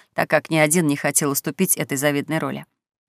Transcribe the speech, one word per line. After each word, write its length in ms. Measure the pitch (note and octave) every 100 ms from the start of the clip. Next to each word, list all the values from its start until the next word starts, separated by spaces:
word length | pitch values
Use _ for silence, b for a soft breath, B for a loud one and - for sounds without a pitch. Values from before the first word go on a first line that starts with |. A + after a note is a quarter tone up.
| B
так 160 | - D#3+
как 180 | D#3 -
ни 80 | D#3+
один 300 | D3+ F3+ D3+
не 100 | C#3+
хотел 340 | D3 - D3
уступить 460 | C#3 D#3+ C#3+ F#3+ -
этой 220 | D#3 C3+
завидной 400 | D3 C#3+ C3+ D#3+
роли. 260 | C#3+ C#3 - _ _ _